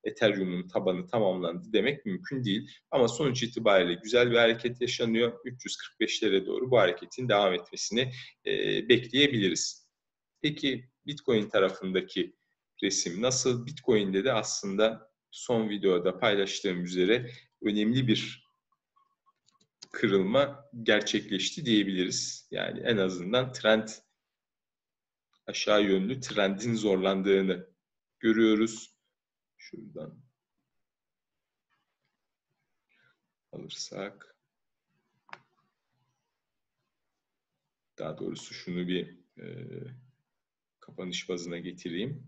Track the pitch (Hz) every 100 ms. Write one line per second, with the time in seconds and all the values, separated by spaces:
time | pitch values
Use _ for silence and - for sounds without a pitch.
0 | 107 - 110 98 92 87 87 107 95 90
1 | 90 117 98 92 87 90 110 107 117 147
2 | 110 92 - 135 113 101 95 - _ 143
3 | 117 - 143 123 117 113 113 98 87 87
4 | 107 120 123 117 117 117 123 123 120 -
5 | 117 113 117 - - 127 - - - _
6 | 110 - 110 95 95 95 127 123 92 87
7 | - - 127 101 101 87 - 95 - 110
8 | 131 127 - _ 104 98 101 101 110 117
9 | - 131 143 120 95 80 - - _ _
10 | _ _ _ _ 151 151 143 123 - _
11 | - 92 - 113 104 107 95 - 95 92
12 | - - - _ _ _ _ - 101 -
13 | - 87 123 123 135 120 120 - - 107
14 | 98 95 127 113 - - 101 98 110 113
15 | - _ _ - - 117 107 104 95 87
16 | 92 90 117 101 95 - 98 90 87 90
17 | 92 120 127 - _ _ 104 104 107 127
18 | 127 104 - - _ _ _ _ _ _
19 | _ _ _ _ _ _ _ _ - -
20 | 110 98 95 131 139 - - 120 113 104
21 | - 104 - 95 95 - 123 107 98 92
22 | 90 - - - _ - 87 - - 110
23 | 92 90 87 123 127 - 110 110 110 -
24 | _ _ _ _ _ _ _ _ _ _
25 | _ _ _ _ - 98 - 104 101 95
26 | 98 131 - 104 98 98 117 110 104 92
27 | 95 95 98 95 95 90 - _ _ _
28 | _ _ 113 110 110 107 113 - - _
29 | _ _ _ _ _ _ - - - -
30 | - - _ _ _ _ _ _ _ _
31 | _ _ _ _ _ _ _ _ _ _
32 | _ _ _ _ _ _ _ _ _ _
33 | _ _ _ _ _ - - - - 98
34 | 101 101 - _ _ _ _ _ _ _
35 | _ _ _ - _ _ _ _ _ _
36 | _ _ _ _ _ _ _ _ _ _
37 | _ _ _ _ _ _ _ _ _ -
38 | 78 - 92 - - - - 90 90 90
39 | 87 - _ - 90 50 50 50 - -
40 | _ _ _ _ _ _ _ _ - -
41 | 95 90 - 90 87 87 90 87 90 85
42 | 123 156